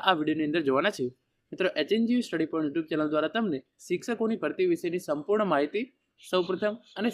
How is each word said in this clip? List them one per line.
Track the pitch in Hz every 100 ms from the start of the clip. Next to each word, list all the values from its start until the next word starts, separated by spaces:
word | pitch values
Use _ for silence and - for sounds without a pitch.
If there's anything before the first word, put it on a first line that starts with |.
| 190
આ | 170
વીડિયોની | 151 156 151
અંદર | 165 139
જોવાના | 135 185 202
છીએ. | 123 - _ _ _
મિત્રો, | 165 185 -
એચ | 143 220
એન | 233
જી | 247
યુ | 233
સ્ટડી | 165 156
પોઇન્ટ | 160 151
YouTube | 156 156
ચેનલ | 156 151
દ્વારા | 151 156 226
તમને | 220 135 - _ -
શિક્ષકોની | 175 - 233 226 220
ભરતી | 151 156 185
વિશેની | 170 175 175 -
સંપૂર્ણ | 147 151 214 202
માહિતી | 143 147 208 254 _ _ _
સૌપ્રથમ | - 185 175 185 208 220 - -
અને | 226